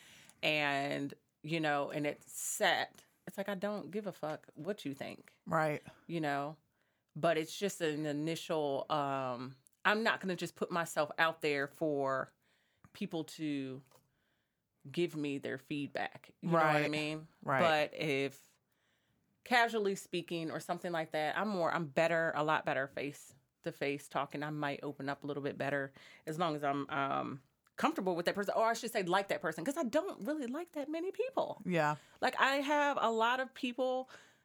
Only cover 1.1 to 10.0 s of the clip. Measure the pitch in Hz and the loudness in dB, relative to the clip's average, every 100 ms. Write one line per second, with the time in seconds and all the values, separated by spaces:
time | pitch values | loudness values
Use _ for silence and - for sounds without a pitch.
1.1 | - _ _ 151 165 151 143 143 151 147 | -8 _ _ -6 -2 0 0 0 -2 -2
2.1 | - - - - - 190 156 - - - | -4 -10 -8 -6 2 2 2 0 -8 -20
3.1 | _ - - 196 190 202 208 160 202 202 | _ -12 -8 -4 -4 -4 -4 -6 -6 -6
4.1 | - 151 151 - - 160 208 139 139 104 | -6 -6 -6 -10 -10 -8 -6 -6 -8 -8
5.1 | - - - 185 165 156 147 - - - | -12 -18 -16 -2 2 2 0 -6 -18 -6
6.1 | 165 151 139 147 156 _ _ _ _ _ | -2 0 0 -2 -8 _ _ _ _ _
7.1 | 151 160 160 160 - 196 - 160 147 151 | 0 2 2 0 -2 -4 0 -2 0 -2
8.1 | 147 156 156 - 160 147 139 - 151 139 | 0 -2 -2 -2 0 0 0 0 0 0
9.1 | 135 131 123 127 - _ _ 196 214 | 0 -2 -4 -8 -12 _ _ 2 4